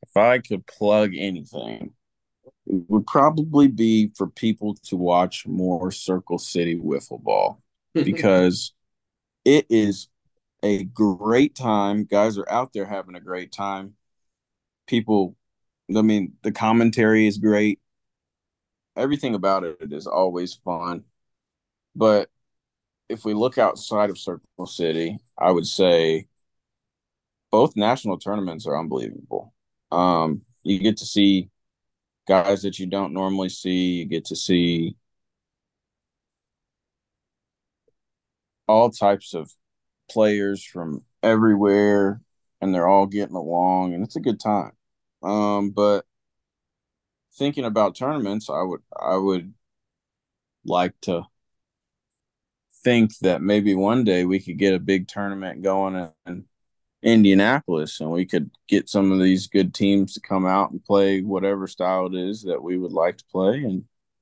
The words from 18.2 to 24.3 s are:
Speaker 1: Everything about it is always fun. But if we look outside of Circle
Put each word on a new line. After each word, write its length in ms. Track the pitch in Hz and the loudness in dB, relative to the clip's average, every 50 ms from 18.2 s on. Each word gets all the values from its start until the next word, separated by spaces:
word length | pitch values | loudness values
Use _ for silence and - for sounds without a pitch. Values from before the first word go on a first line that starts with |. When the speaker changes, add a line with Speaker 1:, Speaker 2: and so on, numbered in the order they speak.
| _ _ _ _ _ _ _ _ _ _ _ _ _ _ _ | _ _ _ _ _ _ _ _ _ _ _ _ _ _ _
Speaker 1:
Everything 400 | - 120 135 151 147 147 135 113 | -4 -2 -2 -2 -2 -2 -4 -4
about 280 | 98 92 98 95 95 90 | -2 0 0 0 0 -2
it 280 | 85 76 73 80 76 | -4 -8 -12 -12 -12
is 160 | 71 71 67 - | -12 -12 -10 -4
always 460 | - 87 95 92 87 90 90 92 - | 0 0 0 0 0 -4 -8 -8 -10
fun. 500 | - _ 90 87 82 87 87 90 110 107 _ _ _ _ _ _ _ _ _ _ _ _ _ _ _ _ _ _ | -12 _ -8 -8 -6 -6 -8 -8 -10 -12 _ _ _ _ _ _ _ _ _ _ _ _ _ _ _ _ _ _
But 340 | - 113 110 107 104 95 - _ _ _ _ _ _ _ _ _ _ _ _ _ _ _ - | 0 2 4 4 4 2 -2 _ _ _ _ _ _ _ _ _ _ _ _ _ _ _ -12
if 160 | 113 107 - | -12 -8 -6
we 80 | 110 107 | -4 -2
look 240 | 107 113 127 - 135 | 0 0 0 2 2
outside 520 | 117 95 - - - - 117 107 104 101 | 2 2 2 -2 -6 -4 -2 0 0 0
of 80 | 92 - | -2 -6
Circle 480 | - - | -10 -10